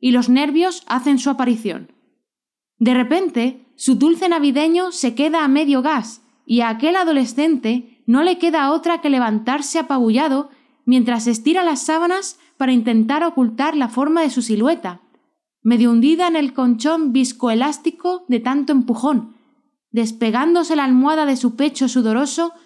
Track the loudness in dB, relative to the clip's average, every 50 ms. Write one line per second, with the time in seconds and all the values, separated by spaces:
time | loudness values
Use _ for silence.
0 | 0 2 2 2 4 2 2 2 2 0 0 0 0 0 -2 -6 -8 -6 -6 -2
1 | 0 0 0 0 0 -2 -2 0 0 -2 -2 -2 -4 -8 -8 -8 -12 -18 _ _
2 | _ _ _ _ _ _ _ _ _ _ _ _ _ _ _ 0 2 2 2 2
3 | 2 0 0 -2 -2 -2 -2 -2 -2 -2 -4 -8 _ _ _ -4 0 0 2 4
4 | 4 2 2 2 0 0 0 2 0 0 2 2 0 2 0 0 -2 -4 -6 -4
5 | -4 -4 -2 -2 -2 0 0 0 0 2 2 2 2 2 0 0 0 0 -2 -2
6 | -4 -8 -14 -20 _ _ _ _ _ -2 0 0 0 -2 -2 -2 0 0 0 0
7 | 0 2 2 0 0 0 -2 0 0 0 0 0 0 -2 -2 -4 -6 -10 _ _
8 | _ 0 2 2 2 2 0 0 0 0 0 0 0 0 0 0 0 -2 -2 -2
9 | 0 0 0 0 0 0 -2 -2 -2 -2 -4 -4 -4 -4 -4 -4 -2 -2 -2 0
10 | 0 2 2 2 0 0 0 -2 -4 -6 _ _ _ _ _ _ _ 2 2 4
11 | 2 2 -2 -2 -2 -2 -4 0 0 0 2 2 2 0 -2 -2 -2 -2 -2 0
12 | 0 0 -2 -2 -6 -8 -14 _ _ _ _ -4 0 2 2 2 2 2 2 2
13 | 2 2 0 0 -2 0 0 0 0 0 0 -2 -4 -2 0 -2 -2 -2 -2 -2
14 | 0 0 0 0 0 0 -2 -2 -2 -2 -2 0 0 0 0 -2 -6 -10 -12 -14
15 | _ _ _ _ _ _ _ _ _ _ _ _ 0 2 4 4 4 4 4 4
16 | 4 4 2 2 2 0 0 0 -2 -2 -2 0 0 0 0 0 0 -2 0 0
17 | 0 0 2 0 0 0 -2 -4 -2 0 0 0 0 -2 -4 -4 -6 -6 -6 -4
18 | -4 -4 -4 -4 -4 -4 -4 -2 -2 -2 -2 -2 0 0 0 0 0 0 -4 -2
19 | -2 -2 -2 -2 -4 -8 -14 _ _ _ _ _ _ _ _ _ _ _ -4 -4
20 | -4 -4 -4 -4 -4 -2 0 0 2 2 2 2 0 0 0 0 2 2 2 4
21 | 4 2 0 0 0 0 0 0 -2 -4 -2 -2 -2 -2 0 -2 -2 0 0 0
22 | 0 0 0 0 -2 -2 -4 -4 -4 -4 -6 -12 _